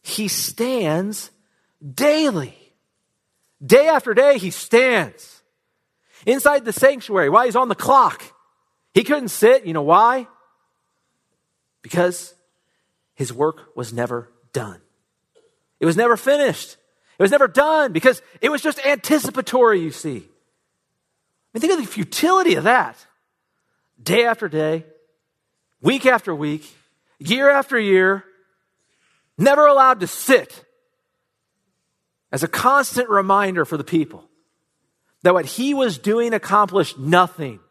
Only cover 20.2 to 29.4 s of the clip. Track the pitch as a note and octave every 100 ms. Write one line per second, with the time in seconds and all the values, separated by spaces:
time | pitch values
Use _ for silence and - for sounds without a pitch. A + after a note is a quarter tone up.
20.2 | - _ _ _ _ _ _ _ _ _
21.2 | _ _ _ A3+ D#4+ F4+ A3 - F3 -
22.2 | E4 F#4+ F4+ D#3+ F3 B3 C#3+ - _ _
23.2 | _ _ _ _ _ _ _ _ A#2+ G3+
24.2 | A#3 A3+ G3+ D3+ D#3 D#3+ D#3+ _ _ _
25.2 | _ _ _ _ _ _ D3 C4 C4 A#3
26.2 | - D#3 D3+ D#3 - _ _ _ _ _
27.2 | D3 B3 C#4 C#4 C4+ B3 G#3 F#3 F#3 G3
28.2 | - _ _ _ _ _ _ _ _ _
29.2 | _ -